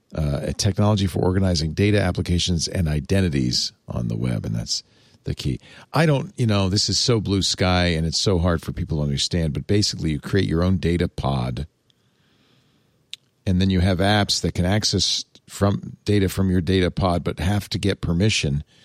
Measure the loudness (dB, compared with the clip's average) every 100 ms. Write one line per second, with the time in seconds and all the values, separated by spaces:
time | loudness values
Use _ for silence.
0 | _ -4 -2 -2 -4 -2 -2 2 2 2
1 | 0 0 0 2 2 0 -2 0 2 2
2 | 2 -2 0 0 0 -2 -2 -2 0 -2
3 | 0 2 2 2 0 -2 -4 -8 -10 -6
4 | -4 -2 -2 -2 -4 -6 -6 -8 -10 _
5 | _ _ -10 -6 -4 -6 -8 -20 -4 0
6 | 2 2 0 -2 2 2 2 0 0 0
7 | 0 0 2 0 0 0 0 2 2 0
8 | -2 -2 0 2 2 0 -4 -6 -4 -2
9 | -2 -2 -2 -2 -2 -2 0 0 0 -2
10 | -4 -4 -2 0 2 2 2 2 2 0
11 | 0 -2 -2 -2 -2 -6 -8 _ _ _
12 | _ _ _ _ _ _ _ _ _ _
13 | _ -18 _ _ 0 2 4 4 2 2
14 | 2 2 2 0 -2 0 0 0 0 0
15 | 0 -2 -6 -16 -14 0 0 0 -6 -10
16 | 0 2 2 0 0 2 2 2 2 0
17 | 0 0 -2 -4 -2 -2 -2 -4 -2 -2
18 | -2 2 2 2 0 -2 -6 _